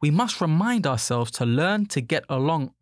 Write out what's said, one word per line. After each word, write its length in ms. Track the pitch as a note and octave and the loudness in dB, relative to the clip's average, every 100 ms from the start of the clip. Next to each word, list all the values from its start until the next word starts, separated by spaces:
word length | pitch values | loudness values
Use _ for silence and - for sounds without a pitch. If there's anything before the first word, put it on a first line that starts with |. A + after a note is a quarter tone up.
we 80 | D3 | 2
must 320 | D#3+ A#3+ - | 2 2 0
remind 440 | E3+ D#3 A3 A#3+ D3+ | 2 2 2 0 0
ourselves 440 | B2 - A#2+ A#2 | -2 -2 -2 -2
to 160 | - A#2+ | -2 0
learn 400 | B2 F3 G#3 G3+ | 2 2 0 -2
to 160 | - | -4
get 220 | A#2+ D#3 - | -2 -4 -2
along 460 | C#3 C#3 D#3+ C3 - | -2 0 -2 -4 -4